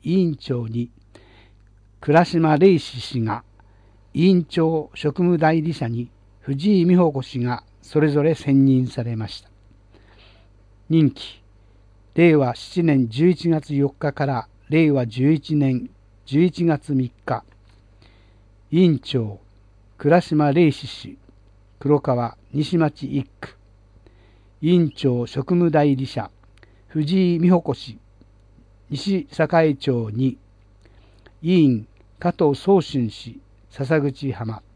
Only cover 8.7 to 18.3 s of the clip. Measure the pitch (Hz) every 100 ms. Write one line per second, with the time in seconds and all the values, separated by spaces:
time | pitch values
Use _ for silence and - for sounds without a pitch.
8.7 | 131 127 - 117 113 107 - - _ _
9.7 | _ _ _ _ _ - _ _ _ _
10.7 | _ - 160 147 - - - _ _ _
11.7 | _ _ _ _ - 170 156 127 117 -
12.7 | 180 165 139 117 113 175 170 170 156 -
13.7 | 143 139 - 147 - 139 123 - _ -
14.7 | 151 156 139 120 117 139 160 - 151 135
15.7 | 127 120 - _ _ - 139 180 - 170
16.7 | 147 - 139 123 - - 113 - _ _
17.7 | _ _ _ _ _ _